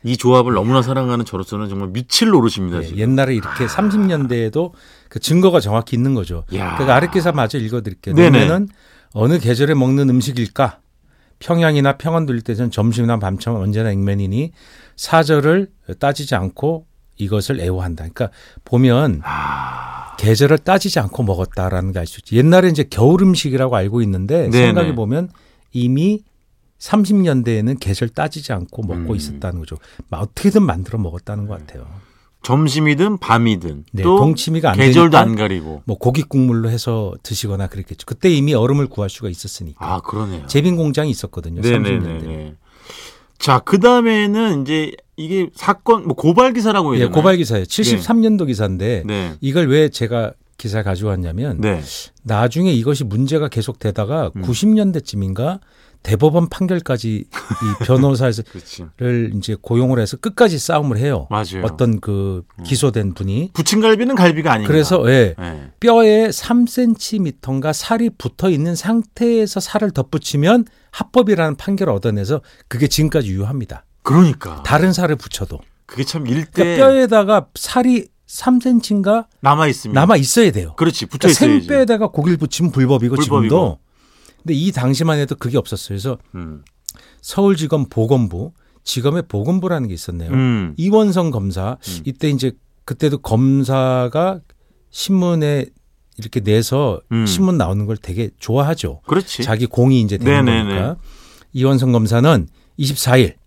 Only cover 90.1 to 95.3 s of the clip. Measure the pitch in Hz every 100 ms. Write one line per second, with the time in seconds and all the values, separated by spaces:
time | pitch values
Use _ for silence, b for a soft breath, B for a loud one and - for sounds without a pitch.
90.1 | 87 82 131 131 117 87 73 180 214 214
91.1 | 185 170 117 98 92 98 131 - 90 82
92.1 | 127 151 135 131 - _ _ - 127 151
93.1 | 143 - 113 135 135 131 131 131 127 123
94.1 | 151 180 185 _ _ _ _ _ - -
95.1 | 190 175